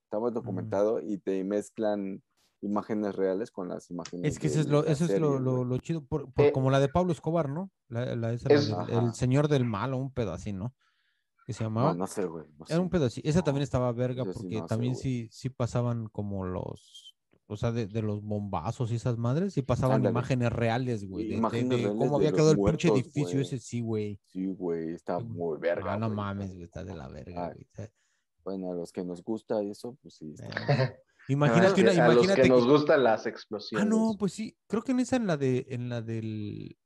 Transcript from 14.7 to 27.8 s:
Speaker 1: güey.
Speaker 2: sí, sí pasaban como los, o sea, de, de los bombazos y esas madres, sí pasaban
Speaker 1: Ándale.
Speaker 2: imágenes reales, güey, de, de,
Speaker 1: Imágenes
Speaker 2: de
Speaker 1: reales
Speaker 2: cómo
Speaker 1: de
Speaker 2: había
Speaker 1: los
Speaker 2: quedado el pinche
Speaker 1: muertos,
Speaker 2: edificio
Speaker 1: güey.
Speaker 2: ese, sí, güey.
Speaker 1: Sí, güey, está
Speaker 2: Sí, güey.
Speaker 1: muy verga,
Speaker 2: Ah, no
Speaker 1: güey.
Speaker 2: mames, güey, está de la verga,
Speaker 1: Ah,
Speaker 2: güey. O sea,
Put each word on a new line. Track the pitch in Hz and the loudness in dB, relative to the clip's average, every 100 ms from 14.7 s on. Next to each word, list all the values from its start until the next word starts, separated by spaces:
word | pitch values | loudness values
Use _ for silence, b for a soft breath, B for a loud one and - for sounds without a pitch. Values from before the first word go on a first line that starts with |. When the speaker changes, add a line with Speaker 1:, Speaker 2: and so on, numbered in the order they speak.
| 113 120 | -2 -2
Speaker 1:
güey. | 123 | -2
Speaker 2:
sí, | 135 123 113 | -4 -4 -6
sí | - 127 | -8 -8
pasaban | - 120 123 120 120 110 | -4 -2 0 -2 -2 -6
como | - 104 98 | -8 -6 -4
los, | 92 90 - - _ - - - _ _ - | -4 -4 -6 -10 _ -20 -20 -20 _ _ -12
o | 104 | -4
sea, | 123 | -2
de, | 117 104 | -2 -4
de | 110 | -4
los | 107 104 | -2 -4
bombazos | 104 104 101 95 82 - 117 | -4 -6 -4 -4 -4 -4 -4
y | 117 | -2
esas | 127 117 | -2 -2
madres, | 117 139 196 | 0 0 -2
sí | 160 | -2
pasaban | 131 120 131 131 | -2 0 2 4
Speaker 1:
Ándale. | 104 | 4
Speaker 2:
imágenes | 117 123 131 120 | 2 0 0 0
reales, | 113 117 117 131 113 98 | 0 0 0 -2 -4 -6
güey, | 92 110 | -6 -4
de, | |
de, | 110 | -2
Speaker 1:
Imágenes | 113 117 127 | 0 0 0
Speaker 2:
de | 123 | 0
Speaker 1:
reales | 101 104 | 0 0
Speaker 2:
cómo | - | 2
Speaker 1:
de | 143 | 4
Speaker 2:
había | 151 | 4
Speaker 1:
los | - | 4
Speaker 2:
quedado | 156 | 6
el | 151 | 6
pinche | 101 156 175 | 4 2 4
Speaker 1:
muertos, | - 120 | 2 2
Speaker 2:
edificio | - 147 135 | -2 -2 -2
Speaker 1:
güey. | |
Speaker 2:
ese, | 135 127 | -2 -6
sí, | - 120 | -6 -6
güey. | 113 110 104 101 _ | -2 -2 -4 -8 _
Speaker 1:
Sí, | 92 95 | -6 -4
güey, | 95 90 85 82 | -4 -4 -4 -4
está | 85 - 90 | -8 -4 -4
Speaker 2:
Sí, | 78 | -4
güey. | 85 | -6
Speaker 1:
muy | 85 76 | -4 -2
verga, | 82 101 95 | -2 -2 -2
Speaker 2:
Ah, | 101 | -2
no | 113 | -2
Speaker 1:
güey. | 104 | -4
Speaker 2:
mames, | 101 98 98 | -4 -6 -8
güey, | 92 | -10
está | 85 - | -14 -12
de | 92 90 | -12 -12
la | 65 | -14
verga, | 73 65 76 87 | -14 -14 -10 -10
Speaker 1:
Ah, | |
Speaker 2:
güey. | - - | -10 -16
O | |
sea, | - | -16